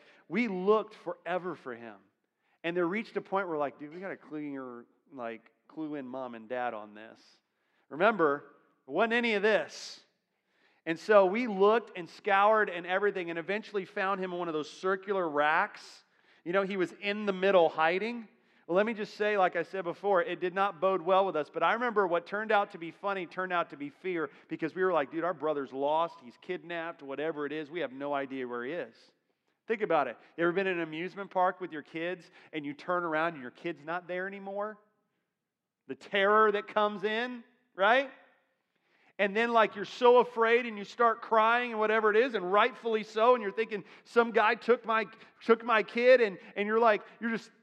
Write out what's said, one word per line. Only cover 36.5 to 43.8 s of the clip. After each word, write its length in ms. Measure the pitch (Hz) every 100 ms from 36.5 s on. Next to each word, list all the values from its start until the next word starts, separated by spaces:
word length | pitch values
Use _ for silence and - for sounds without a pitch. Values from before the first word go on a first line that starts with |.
that 160 | 202 202
comes 340 | 214 208 208
in, 400 | 208 220 247 247 - _ _
right? 340 | - 202 254 269 - _ _ _ _ _ _ _ _ _ -
And 160 | 202
then, 200 | 202 233
like, 220 | 233 208 208
you're 100 | 196
so 320 | - 247 247
afraid 480 | 240 226 226 233 240
and 100 | 208
you 80 |
start 380 | 190 - 233 226
crying 480 | - 220 220 240 247
and 100 | 220
whatever 300 | 214 220 214
it 60 | 208
is, 180 | 262
and 180 | 214 175
rightfully 500 | 202 247 - 233 220
so, 300 | 214 214 233
and 100 | 247
you're 80 | 202
thinking, 320 | 196 220 208